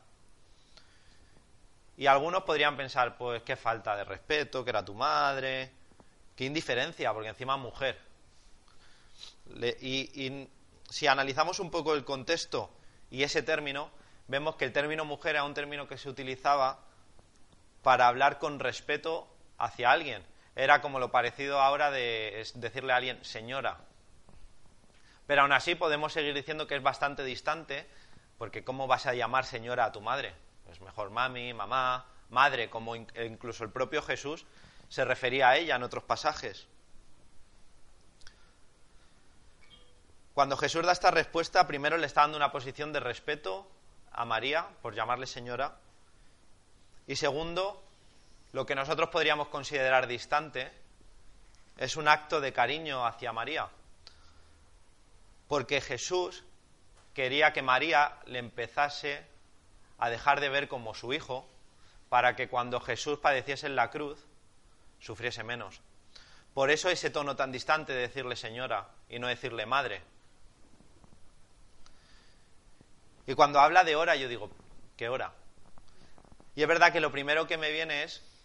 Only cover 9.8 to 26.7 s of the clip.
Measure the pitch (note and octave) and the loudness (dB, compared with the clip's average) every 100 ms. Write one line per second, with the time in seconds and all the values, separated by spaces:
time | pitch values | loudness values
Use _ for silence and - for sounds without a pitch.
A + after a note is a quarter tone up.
9.8 | C3 C3+ C3 C3+ C3+ C#3 C3 - - - | -4 -4 -6 -8 -8 -8 -14 -20 -20 -20
10.8 | - - D3 C3+ C3+ C3 D#3+ F#3 F3 E3 | -14 0 4 4 2 0 0 -2 -4 -4
11.8 | D3+ D3+ C3+ C3+ B2+ E3 - C3+ G2+ - | 0 -2 -2 -6 -2 -2 -2 -6 -6 -12
12.8 | - - - B2+ C#3+ D#3+ D3+ D#3 D3 C3+ | -20 -20 -10 -2 0 0 0 -2 -2 -6
13.8 | D#3+ - - - - C3+ D3+ D#3 C3+ B2+ | -8 -14 -20 -20 -6 -4 -2 -2 -2 0
14.8 | D3 D#3 D#3 C#3+ E3 D3+ C#3+ C#3+ C#3+ D3 | -2 -2 -6 -4 -2 0 -2 -4 -6 -8
15.8 | C3+ C#3 C#3+ C3 C3 C3 D3 C#3+ C3 C3+ | -10 -12 -10 -10 -8 -2 2 4 4 0
16.8 | - - - - - - - - - - | -12 -20 -20 -20 -20 -20 -20 -20 -20 0
17.8 | C3+ B2 B2 B2 C#3 C#3+ D#3+ C#3+ B2+ A2+ | 4 8 8 8 4 4 -2 -2 -4 -4
18.8 | - D3 D#3+ D#3+ - - - - A#2 - | -4 -4 -2 -6 -6 -18 -18 -6 -4 2
19.8 | A#2+ D3+ D3+ G#2+ - - - - C3+ D3 | 6 6 4 -8 -12 -20 -12 0 6 6
20.8 | D3 C3+ A#2+ B2+ A#2+ - C#3 C#3 C3+ C#3+ | 6 -2 2 2 2 0 -2 4 6 6
21.8 | D3 C3+ A#2+ A2+ A2 G2+ A2 B2+ A2+ B2+ | 2 0 -2 -2 -4 -8 -10 -8 -8 -4
22.8 | C3 B2+ B2+ A#2+ - A#2+ A2+ C3+ A#2 F#2 | 2 2 2 -6 -10 -12 -8 -4 -4 -6
23.8 | - - - - - - - - - - | -12 -20 -20 -20 -20 -18 -18 -18 -20 -20
24.8 | - - - - - C#3+ C#3 C3+ E3+ E3+ | -20 -20 -20 -14 2 4 6 6 2 0
25.8 | E3+ D3 D3+ E3+ D3 C#3+ C#3 D#3 D3+ | 0 0 -2 -2 -4 -4 -6 -8 -6